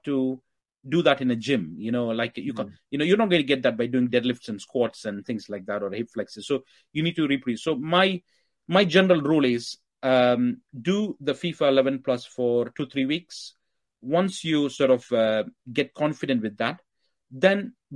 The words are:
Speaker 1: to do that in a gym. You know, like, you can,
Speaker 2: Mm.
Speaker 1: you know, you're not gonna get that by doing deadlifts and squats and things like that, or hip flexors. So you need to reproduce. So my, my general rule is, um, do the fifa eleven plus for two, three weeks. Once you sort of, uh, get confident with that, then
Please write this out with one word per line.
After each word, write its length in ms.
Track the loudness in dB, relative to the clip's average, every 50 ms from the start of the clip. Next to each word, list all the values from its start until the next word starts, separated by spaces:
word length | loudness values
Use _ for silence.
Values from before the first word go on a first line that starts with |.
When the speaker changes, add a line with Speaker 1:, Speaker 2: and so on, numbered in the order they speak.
| _
Speaker 1:
to 360 | -4 -2 0 0 -2 -4 -6 -12 _ _ _ _ _ _ _ _ -2
do 140 | 0 4
that 180 | 4 4 4 4
in 100 | 2 0
a 40 | 0
gym. 400 | 0 0 0 0 0 0 -4 -8 -10
You 140 | -6 -4
know, 160 | -2 -2 -2 -2
like, 300 | -2 -2 -4 -4 -6 -8
you 160 | -8 -8 -6
can, 140 | -6 -8 -10
Speaker 2:
Mm. 60 | -10 -18 _ _
Speaker 1:
you 60 | -4 -2
know, 60 | 2
you're 140 | 2 4 4
not 120 | 4 4
gonna 140 | 2 2 4
get 200 | 2 0 2 2
that 120 | 0 0
by 120 | 0 -2 -2
doing 200 | 0 0 0 2
deadlifts 400 | 2 0 0 0 -4 -4 -6 -10
and 140 | -10 -10
squats 420 | -12 -8 -2 -2 -2 -2 -2 -6 -10
and 220 | -10 -10 -8 -8
things 240 | -6 -8 -8 -8 -10
like 160 | -12 -12 -8
that, 180 | -6 -6 -6 -4
or 80 | -6
hip 180 | -6 -6 -8 -8 _
flexors. 340 | -8 -8 -8 -10 -14 -6 -4
So 160 | -4 -4 -6 _ _ _ _ _ _
you 100 | -4 -2
need 140 | -2 0 0
to 100 | 0 0
reproduce. 360 | 0 -2 -2 -4 -6 -4 -2
So 120 | -4 -4
my, 460 | -4 -2 0 2 2 2 2 0 -4 -8 _ _ _ _ _ _ _ _ 0
my 180 | 2 4 4
general 360 | 6 4 4 6 6 4 4
rule 220 | 4 2 2 4 4
is, 340 | 2 2 0 -4 -8 -14 -16 _ _ _ _ 0
um, 580 | 2 4 4 6 4 4 2 2 0 -2 -4 _ _ -18 -6
do 380 | -2 -2 0 0 0 -4 -6 -6
the 140 | -4 -4 -4
fifa 340 | -4 -4 -6 -4 0 2 4
eleven 340 | 4 4 4 2 0 -2
plus 220 | -2 -2 -4 -4 -4
for 460 | -10 -6 -2 0 0 2 0 0 -2
two, 160 | -4 -8 -8
three 200 | -6 -4 -4 -2
weeks. 500 | -2 -2 -6 -6 _ -16 -18 -18 -18 -20 _ _ _ _ _ _ _ _ _
Once 460 | -8 -2 0 0 0 0 -4 -6 -4
you 240 | -2 0 0 0 0
sort 220 | 0 0 2 2
of, 200 | 2 2 0 -2
uh, 320 | 0 2 2 2 2 0 -2 -6 -10 _ _ -8 -4
get 200 | -4 -4 -4 -4
confident 500 | -4 -4 -2 -2 -4 -4 -2 -2 -2 -2
with 140 | -4 -4 -4
that, 240 | -4 -4 -4 -6 _ _ _ _ _ _ _ _ _ _
then 420 | -6 2 2 4 4 2 -2 -6 -12 _ _ _ -10